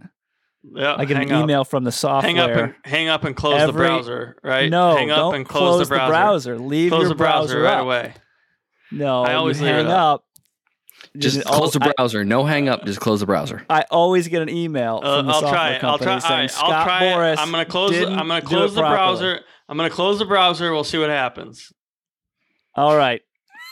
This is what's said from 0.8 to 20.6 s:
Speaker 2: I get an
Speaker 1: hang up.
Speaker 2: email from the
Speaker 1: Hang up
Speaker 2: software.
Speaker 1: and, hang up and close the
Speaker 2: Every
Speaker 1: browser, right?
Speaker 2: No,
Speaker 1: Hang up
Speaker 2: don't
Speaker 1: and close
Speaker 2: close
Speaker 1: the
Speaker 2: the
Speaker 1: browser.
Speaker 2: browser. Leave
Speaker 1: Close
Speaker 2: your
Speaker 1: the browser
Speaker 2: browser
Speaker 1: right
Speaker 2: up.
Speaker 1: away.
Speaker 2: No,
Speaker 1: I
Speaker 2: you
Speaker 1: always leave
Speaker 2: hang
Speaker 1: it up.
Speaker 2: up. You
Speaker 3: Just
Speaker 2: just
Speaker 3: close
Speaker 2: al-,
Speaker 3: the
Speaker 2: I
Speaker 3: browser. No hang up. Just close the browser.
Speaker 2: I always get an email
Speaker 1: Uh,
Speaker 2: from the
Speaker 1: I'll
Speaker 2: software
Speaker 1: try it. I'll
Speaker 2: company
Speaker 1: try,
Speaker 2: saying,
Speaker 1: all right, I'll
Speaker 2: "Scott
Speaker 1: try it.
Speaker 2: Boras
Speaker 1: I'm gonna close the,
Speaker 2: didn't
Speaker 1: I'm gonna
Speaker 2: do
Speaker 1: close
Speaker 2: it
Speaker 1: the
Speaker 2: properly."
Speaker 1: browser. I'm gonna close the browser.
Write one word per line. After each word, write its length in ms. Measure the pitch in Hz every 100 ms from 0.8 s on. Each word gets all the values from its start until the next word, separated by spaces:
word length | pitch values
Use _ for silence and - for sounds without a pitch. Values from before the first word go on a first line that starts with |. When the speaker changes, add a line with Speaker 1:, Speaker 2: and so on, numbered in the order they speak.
| 143 147
Speaker 2:
I 80 |
get 120 | 135 139
an 120 | 139
Speaker 1:
hang 40 |
up. 100 | 147
Speaker 2:
email 200 | 156 143
from 200 | 135 139
the 60 | 127
Speaker 1:
Hang 480 | - 147 139 139 175
up 100 | 170
Speaker 2:
software. 140 | 117
Speaker 1:
and, 100 | 117 -
hang 240 | - 151 160
up 160 | 156
and 100 | 156 127
close 240 | 147 143
the 60 | 156
Speaker 2:
Every 180 | - 135
Speaker 1:
browser, 500 | 131 120 120 120 -
right? 260 | - 131 143
Speaker 2:
No, 260 | 170 180 151
Speaker 1:
Hang 140 | 156
up 60 | 151
Speaker 2:
don't 160 | 165 143
Speaker 1:
and 100 | 131
close 120 | 143 175 175
Speaker 2:
close 20 | 135
Speaker 1:
the 60 |
Speaker 2:
the 40 | 139
Speaker 1:
browser. 120 | 131
Speaker 2:
browser. 480 | 160 208 185 127 117
Leave 320 | 131 147 170
Speaker 1:
Close 100 | 165
Speaker 2:
your 60 | 151
Speaker 1:
the 40 | 151
browser 380 | 160 147 151
Speaker 2:
browser 80 | 127
Speaker 1:
right 120 | 127 139
Speaker 2:
up. 40 |
Speaker 1:
away. 300 | 127 123 120 - _ _ _ _ _ _ _
Speaker 2:
No, 300 | 147 143 127
Speaker 1:
I 100 | 123
Speaker 2:
you 40 | 151
Speaker 1:
always 220 | 160 147
leave 100 | 143
Speaker 2:
hang 120 | 151 117
Speaker 1:
it 40 |
up. 300 | 190 160 143
Speaker 2:
up. 40 | - _ _ _ _ _ _ _ -
You 60 | 143
Speaker 3:
Just 160 | 135 135
Speaker 2:
just 120 | 131
Speaker 3:
close 260 | 143 160
Speaker 2:
al-, 60 | 151
Speaker 3:
the 60 | 143
Speaker 2:
I 20 | 139
Speaker 3:
browser. 280 | 123 110
No 200 | 101 120
hang 240 | 147 151 139
up. 160 | 120
Just 160 | 101 98
close 200 | 117 104
the 60 | 101
browser. 400 | 92 73 - -
Speaker 2:
I 160 | 156 -
always 380 | 165 175 185 165
get 120 | 170
an 80 | 160
email 520 | 170 170 147 117 113
Speaker 1:
Uh, 160 | 139 143
Speaker 2:
from 80 | 139
the 60 |
Speaker 1:
I'll 80 | 151
Speaker 2:
software 120 | 147
Speaker 1:
try 180 | 143 156
it. 140 | 131
I'll 140 | 151 147
Speaker 2:
company 120 | 135
Speaker 1:
try, 80 | 190
Speaker 2:
saying, 120 | 165
Speaker 1:
all 60 | 165
right, 120 | 135 139
I'll 140 | 160
Speaker 2:
"Scott 140 | 160 170
Speaker 1:
try 180 | 180
it. 100 | 185 175
Speaker 2:
Boras 220 | 165 156
Speaker 1:
I'm 120 | 156
gonna 140 | 165
close 260 | 160 180 196
the, 80 | 175
Speaker 2:
didn't 200 | 180 190
Speaker 1:
I'm 100 | 160
gonna 120 | 165
Speaker 2:
do 60 | 139
Speaker 1:
close 260 | 175 202
Speaker 2:
it 20 | 202
Speaker 1:
the 40 |
Speaker 2:
properly." 160 | 151 185 185 185
Speaker 1:
browser. 220 | 185 175 - _ _
I'm 80 | 147
gonna 140 | 165
close 280 | 156 185 202
the 40 | 208
browser. 460 | 196 180 165